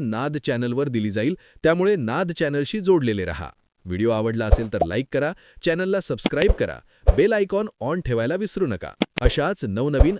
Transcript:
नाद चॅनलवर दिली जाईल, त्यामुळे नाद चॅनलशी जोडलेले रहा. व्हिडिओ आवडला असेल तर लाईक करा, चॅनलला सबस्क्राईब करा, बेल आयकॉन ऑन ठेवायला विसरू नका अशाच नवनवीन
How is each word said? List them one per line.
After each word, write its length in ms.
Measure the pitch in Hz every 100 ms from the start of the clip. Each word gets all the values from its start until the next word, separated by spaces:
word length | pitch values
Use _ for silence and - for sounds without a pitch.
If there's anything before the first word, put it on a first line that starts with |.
नाद 360 | 120 110 147 151
चॅनलवर 520 | 147 120 120 123 143
दिली 220 | 117 104
जाईल, 260 | 107 123 185 - -
त्यामुळे 340 | 156 170 196 196
नाद 360 | 110 143 180
चॅनलशी 480 | 160 151 143 139 214
जोडलेले 440 | 185 175 123 104
रहा. 260 | 87 76 73 - _ _
व्हिडिओ 260 | 90 92 113
आवडला 360 | 110 113 113 110
असेल 260 | 110 110
तर 60 | 101 82
लाईक 200 | 107 135
करा, 200 | 135 147 - - -
चॅनलला 380 | 175 165 185 196
सबस्क्राईब 520 | - 120 - 139 190
करा, 240 | - 92 62 _ _ - -
बेल 160 | 139
आयकॉन 360 | 220 185 196 214 -
ऑन 200 | 120 180
ठेवायला 340 | 123 117 120
विसरू 320 | 180 208 196 156
नका 260 | 90 78 - - -
अशाच 440 | 123 - 156 202
नवनवीन 520 | 117 101 143 139 143